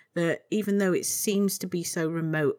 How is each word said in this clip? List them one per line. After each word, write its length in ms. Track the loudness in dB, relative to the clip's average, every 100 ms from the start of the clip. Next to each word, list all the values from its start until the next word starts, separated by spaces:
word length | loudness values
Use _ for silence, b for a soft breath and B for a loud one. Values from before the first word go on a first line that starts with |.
| B
that 280 | -2 0 -2 -2
even 280 | -2 0 2
though 140 | 2
it 140 | 2 0
seems 520 | -4 0 2 2 0
to 100 | -4
be 160 | -4
so 240 | -4 -2 -2
remote, 500 | -2 0 2 2